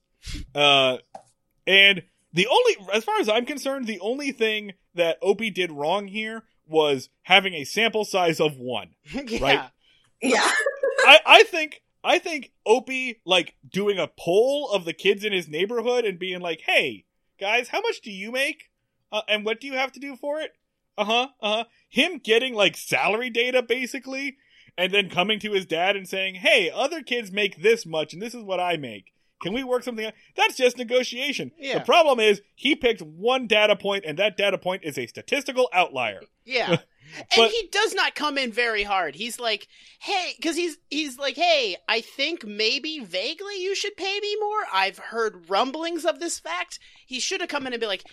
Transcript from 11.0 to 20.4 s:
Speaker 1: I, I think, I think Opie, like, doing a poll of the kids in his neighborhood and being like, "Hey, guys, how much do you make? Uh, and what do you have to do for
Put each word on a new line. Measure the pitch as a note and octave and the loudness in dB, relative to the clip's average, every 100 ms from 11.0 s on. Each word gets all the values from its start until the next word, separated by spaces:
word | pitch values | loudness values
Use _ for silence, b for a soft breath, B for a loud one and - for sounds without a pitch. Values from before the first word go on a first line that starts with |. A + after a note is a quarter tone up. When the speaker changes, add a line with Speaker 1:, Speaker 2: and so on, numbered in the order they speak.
| A#4+ | 8
Speaker 1:
I, | D5+ A#3+ | 8 10
I | E4+ | 8
think, | - E4 D#4 - _ _ | 8 0 -6 -8 _ _
I | A3 E4+ | 0 0
think | F4 D4+ - _ G#3 | 0 -6 -8 _ 2
Opie, | B3+ B3+ C4 B3+ A3 E3+ | 2 2 -4 -6 -6 0
like, | F3+ - - C3+ | 0 0 -8 -8
doing | F#3 G#3 F#3+ | -2 0 0
a | D3 - | -4 -4
poll | E3+ G3 B3+ C#4+ B3+ | 0 2 2 0 -2
of | G3+ | -4
the | E3 | -4
kids | D#3 F#3+ G#3 | 0 0 2
in | G#3 | 0
his | F#3+ D3+ | -4 -4
neighborhood | D3+ G3+ A#3+ A3+ B3 G#3+ | -4 -4 -2 -2 0 -2
and | E3+ | -4
being | F#3 F3+ | -8 -6
like, | F3 - - | -6 -6 0
"Hey, | E4 D3+ G2 _ _ _ - | 2 2 -4 _ _ _ -8
guys, | G3 A#3+ A#3+ | -2 -2 -2
how | E4 | -4
much | A#4 - | -4 -6
do | A3+ | -10
you | F#3+ G#3+ | -10 -6
make? | B3+ C#4+ D#4 _ _ _ _ _ | -2 -2 -4 _ _ _ _ _
Uh, | G#3+ - | -6 -2
and | G#3+ G#3 | -2 -2
what | A3+ | -6
do | C#4 | -6
you | |
have | C4 C4 | -4 -4
to | C4 | -6
do | C#4+ B3+ | -14 -10
for | C#4+ D4+ | -6 -6